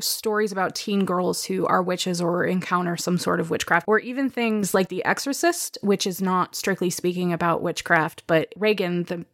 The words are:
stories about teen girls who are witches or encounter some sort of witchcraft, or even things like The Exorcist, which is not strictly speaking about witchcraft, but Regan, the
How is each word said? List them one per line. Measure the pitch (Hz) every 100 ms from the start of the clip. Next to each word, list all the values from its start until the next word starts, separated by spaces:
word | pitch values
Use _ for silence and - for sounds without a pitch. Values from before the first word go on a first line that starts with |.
stories | - - 226 208 214
about | 190 185
teen | - - 202
girls | 185 180 180 180
who | - 190 -
are | 185
witches | 180 180 185 175
or | 170 175
encounter | 160 180 - 180 175 170
some | - 175
sort | - 175
of | 165
witchcraft, | - - 170 185
or | 214
even | 240 247 269
things | - 233 214 196
like | 196 185
The | 185
Exorcist, | - 196 277 277 339 339 - -
which | 202 196 202
is | 180
not | 185 185 175 -
strictly | - 185 180
speaking | - 180 180 180
about | 165 170 160
witchcraft, | 175 160 - 170 143 - -
but | 165 - -
Regan, | 214 202 180 175
the | 175 175 -